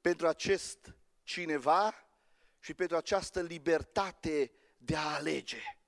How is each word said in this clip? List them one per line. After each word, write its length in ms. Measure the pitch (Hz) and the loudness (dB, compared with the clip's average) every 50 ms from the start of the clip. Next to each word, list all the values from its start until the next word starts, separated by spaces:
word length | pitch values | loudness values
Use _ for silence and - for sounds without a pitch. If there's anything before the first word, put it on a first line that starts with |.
pentru 260 | _ 170 175 - 165 | _ 0 0 2 2
acest 680 | 165 156 - - - 196 175 - - - _ _ - - _ _ _ _ _ _ | 0 2 0 0 0 0 0 0 -8 -14 _ _ -20 -20 _ _ _ _ _ _
cineva 840 | - - - 175 160 156 147 123 143 160 180 202 220 214 - - _ _ _ _ _ _ _ _ _ _ _ | -10 -8 -6 -4 -2 -2 0 2 4 4 6 4 2 0 -4 -16 _ _ _ _ _ _ _ _ _ _ _
și 140 | - - 160 | -14 -14 -4
pentru 220 | - 185 170 165 | -4 -2 0 0
această 440 | 165 156 - 208 190 170 - - 190 | -2 0 2 0 0 0 -2 -6 -6
libertate 1120 | 175 170 170 165 139 170 165 156 139 - _ - 196 190 175 _ - 165 156 151 135 120 _ _ _ _ _ | -4 -4 -8 -4 0 2 2 2 2 0 _ 0 0 0 -4 _ -6 -2 0 0 0 -2 _ _ _ _ _
de 200 | _ - - 160 | _ -6 -4 -2
a 180 | 156 151 151 151 | -2 -2 -2 -4
alege. 480 | 147 147 160 156 139 - - - - - - - _ _ | -2 -2 -2 -2 -2 -4 -8 -12 -10 -10 -12 -14 _ _